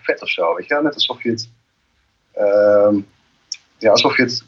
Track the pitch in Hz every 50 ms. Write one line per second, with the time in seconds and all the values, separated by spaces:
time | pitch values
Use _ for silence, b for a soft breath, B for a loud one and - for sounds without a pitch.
0 | - - 143 - 104 - - - - 113 - 92 92 - 147 147 151 - - -
1 | - - 123 - - 120 113 113 - - _ _ _ _ _ _ _ _ _ _
2 | _ _ _ _ _ _ - 104 104 101 101 104 104 104 104 101 104 104 104 98
3 | 101 - _ _ _ _ _ _ _ - - - _ _ _ - 110 110 101 -
4 | - - - - 127 120 - - -